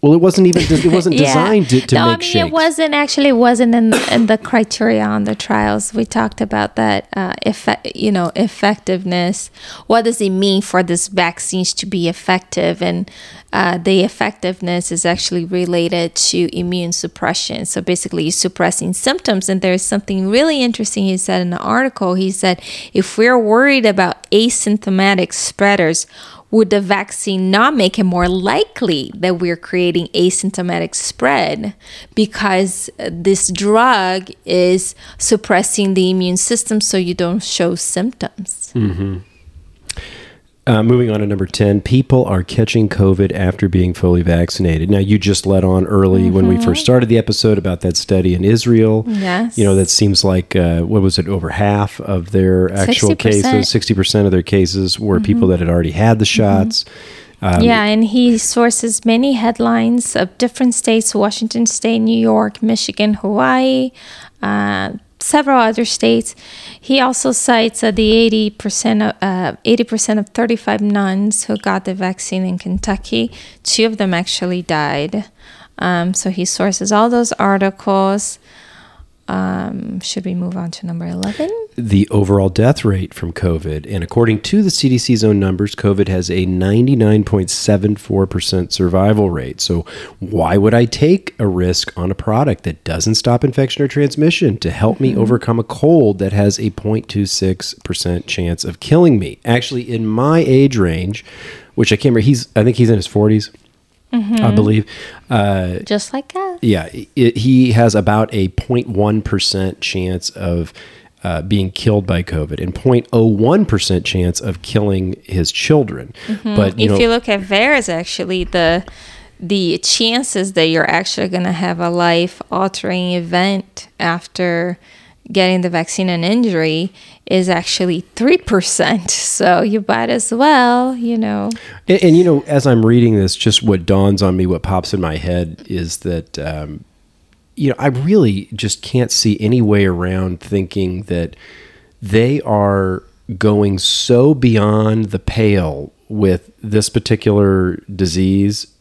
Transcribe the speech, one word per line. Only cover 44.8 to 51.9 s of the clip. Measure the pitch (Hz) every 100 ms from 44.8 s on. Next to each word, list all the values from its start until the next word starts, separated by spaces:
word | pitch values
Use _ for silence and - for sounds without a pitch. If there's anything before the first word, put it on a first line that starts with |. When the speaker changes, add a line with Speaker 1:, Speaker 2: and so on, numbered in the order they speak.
| 87
Speaker 1:
Now, | 101
you | 98 104
just | 98 95
let | 95 95
on | 92 92 92
early | 101 95 92 92
when | 92 92
we |
Speaker 2:
Mm-hmm. | 92
Speaker 1:
first | - 85
started | - 127 117
the | 113
episode | 110 107 113 101
about | 92 90
that | 92 85
study | - 95 90
in | 87
Israel. | 98 113 120 113 110 110 113
Speaker 2:
Yes. | 214 190 180 233 165
Speaker 1:
You |
know, | 101
that | - 92
seems | - 104 95
like, | 98 92 90
uh, | 95 85 85
what | 85 107
was | 95 92
it, | 85
over | 98 82
half | - 101 104 101